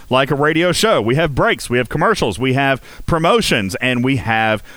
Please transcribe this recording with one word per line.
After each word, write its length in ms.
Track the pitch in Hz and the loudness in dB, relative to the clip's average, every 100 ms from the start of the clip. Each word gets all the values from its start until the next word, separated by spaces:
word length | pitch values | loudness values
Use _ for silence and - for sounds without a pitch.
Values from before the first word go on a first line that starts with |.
| - | 0
like 220 | 127 139 | 0 2
a 60 | 139 | 0
radio 340 | 151 160 180 | 0 2 0
show. 320 | 160 220 170 | 2 2 2
We 140 | 107 135 | 2 0
have 180 | 165 | 0
breaks, 340 | 131 214 - - | 0 0 -2 -2
we 100 | 123 | -2
have 100 | 123 | -2
commercials, 500 | 151 190 208 127 95 | 0 0 0 -2 -2
we 140 | 131 | -2
have 280 | 131 139 131 - - - | 0 0 -2 -6 -10 -4
promotions, 680 | 165 165 226 - 135 95 - | 0 2 2 0 -2 -2 -2
and 240 | 127 123 | -2 0
we 140 | 127 135 | 0 -2
have 440 | 104 113 110 107 - | 0 0 0 -2 -6